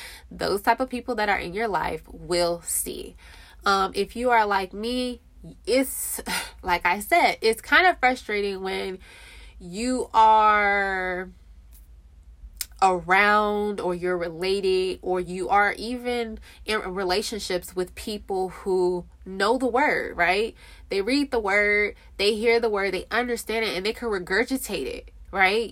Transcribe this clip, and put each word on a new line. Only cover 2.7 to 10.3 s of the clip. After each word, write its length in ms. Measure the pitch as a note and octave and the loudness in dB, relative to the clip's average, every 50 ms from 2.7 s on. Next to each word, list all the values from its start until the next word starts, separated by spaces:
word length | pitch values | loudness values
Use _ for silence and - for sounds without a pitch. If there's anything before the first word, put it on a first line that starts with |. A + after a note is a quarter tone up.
| - - - - - - - - F3 - - - - - - - - - - | -4 -4 -4 -6 -8 -10 -12 -14 -18 -20 -20 -20 -20 -20 -20 -20 -20 -4 0
Um, 240 | G3+ G3 G3 F#3+ F#3 F3+ | 2 2 2 2 0 0
if 180 | G3 G3 F#3+ - | -4 -4 -4 -4
you 160 | A#3 B3 B3+ | -2 0 4
are 160 | A#3+ A3+ G#3+ | 4 4 4
like 260 | G#3 G3+ G3 F#3+ F#3 - | 4 2 0 0 -2 -6
me, 500 | G3+ G#3+ A#3+ B3 B3+ B3 B3 B3 A#3 - - _ - - E3 - - - | -8 -6 -4 -2 -2 -4 -4 -6 -10 -14 -20 _ -20 -20 -20 -20 -12 -4
it's, 540 | - A#3 C4 C4 - - - - - - - - - - - - | 0 2 2 2 0 -2 -8 -8 -8 -8 -8 -8 -6 -6 -6 -6
<sighs> 200 | - - - - | -8 -12 -10 -2
like 240 | F#3 F3 F3 - | 0 0 0 2
I 140 | - F3+ G#3 | 0 0 0
said, 380 | G#3 - E4+ F4 D4 G#3 - - | 0 2 4 4 4 4 2 2
it's 200 | - A3 A3+ - | 2 2 2 2
kind 280 | - - C#4+ D#4 F4+ F#4 | 0 2 4 6 6 6
of 100 | F4 - | 4 4
frustrating 640 | - B3+ B3+ B3+ - - G#3+ G#3 G3+ G3+ G3 F#3+ F#3+ | 2 2 0 0 -4 -4 -4 -2 -2 -2 -4 -4 -4
when 380 | F#3+ F#3+ F#3+ G3 F#3+ F#3 F#3 - - - - - - - - - - - - | -4 -4 -4 -4 -6 -8 -10 -14 -20 -20 -20 -20 -20 -20 -20 -20 -20 -20 -18
you 500 | F#3 F3 F3 G#3 A#3 B3+ B3+ B3 - - - | -16 -12 -8 -4 -2 -2 -2 -2 -4 0 4
are 1160 | A3+ A3 A3 | 6 8 8